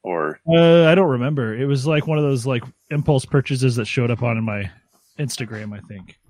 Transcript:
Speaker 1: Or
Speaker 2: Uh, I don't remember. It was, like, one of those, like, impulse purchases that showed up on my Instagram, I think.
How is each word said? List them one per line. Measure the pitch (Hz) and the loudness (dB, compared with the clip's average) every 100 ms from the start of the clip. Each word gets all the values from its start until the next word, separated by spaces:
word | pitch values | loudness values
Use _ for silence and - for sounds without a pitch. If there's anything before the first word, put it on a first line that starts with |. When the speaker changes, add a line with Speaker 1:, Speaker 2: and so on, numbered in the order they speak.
Speaker 1:
Or | - - 78 - 160 | -6 -4 -4 -6 2
Speaker 2:
Uh, | 165 170 170 160 | 4 6 8 6
I | 180 | 4
don't | 180 | 2
remember. | 127 123 147 113 | 0 -2 -2 -4
It | 110 139 | -4 -2
was, | 139 139 | 0 0
like, | 151 156 | -2 0
one | 151 | -2
of | |
those, | 143 135 123 | 0 0 -2
like, | 120 127 _ _ | -4 -6 _ _
impulse | 147 151 139 - | -2 2 0 2
purchases | 143 - 135 131 120 | 0 0 0 0 0
that | 104 | -4
showed | - 120 | -2 -2
up | 113 | -2
on | 120 113 | -2 -2
my | 113 104 92 - _ _ _ - | -4 -6 -10 -14 _ _ _ -10
Instagram, | 143 - 113 110 107 101 | -8 -8 -10 -10 -12 -14
I | - | -16
think. | 101 87 _ | -18 -20 _